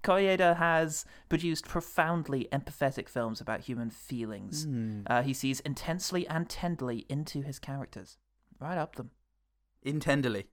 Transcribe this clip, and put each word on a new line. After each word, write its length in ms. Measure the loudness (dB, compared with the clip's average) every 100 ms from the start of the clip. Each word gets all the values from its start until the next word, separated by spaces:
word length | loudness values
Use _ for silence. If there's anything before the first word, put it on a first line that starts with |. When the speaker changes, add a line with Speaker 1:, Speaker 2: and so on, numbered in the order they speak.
Speaker 1:
"Koreeda 540 | 6 6 6 6 6 6
has 500 | 6 4 2 -2 -10 -20 0
produced 380 | 0 2 -2 -2
profoundly 800 | -4 -2 0 2 2 0 -2 0
empathetic 560 | -2 -4 0 0 0 -6
films 320 | -4 -2 -4
about 200 | -4 -6
human 280 | -4 -6 -6
feelings. 760 | -8 -8 -6 -6 -8 -8 -6
Speaker 2:
Hmm. 380 | -4 -2 -2 -4 2
Speaker 1:
Uh, 140 | 2
he 100 | 2
sees 260 | 0 -2 -2
intensely 640 | -4 -6 -4 -4 -2 -2 -2
and 200 | -4 -4
tenderly 560 | -4 -2 -2 -4 -4 -4
into 320 | -6 -4 -6
his 180 | -6 -8
characters." 580 | -8 -8 -8 -12 -16 -20 _ _ _ -12
Right 160 | -6 -4
up 180 | -4 -6
them. 160 | -12 _ _ _ _ _ _ _ -2
Speaker 2:
Intenderly. 600 | 0 4 4 4 0 -4